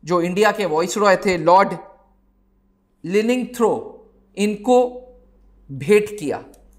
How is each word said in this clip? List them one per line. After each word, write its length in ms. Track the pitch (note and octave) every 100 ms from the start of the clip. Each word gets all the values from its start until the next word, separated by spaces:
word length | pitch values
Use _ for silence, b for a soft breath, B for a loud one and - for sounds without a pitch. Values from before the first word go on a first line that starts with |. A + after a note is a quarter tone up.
जो 160 | D3+ F3
इंडिया 300 | E3+ F3+ G#3
के 140 | G#3 F#3+
वाइसरॉय 500 | D#3 F3+ G#3+ G3+ F#3
थे 200 | G3+ F3+
लॉर्ड 360 | D#3+ F3+ G3 F3 - _ _ _ _ _ _ _ _ _ _ _
लिनिंगथ्रो, 680 | D#3+ G3 A3 B3+ A#3+ - A3 C3+ - - _ _ _ -
इनको 480 | G#3 G#3 G#3+ B3 B3 - - - _ _ _ _ _
भेंट 380 | C3+ C#3 G#3 G#3 -
किया। 220 | C#3+ - - - _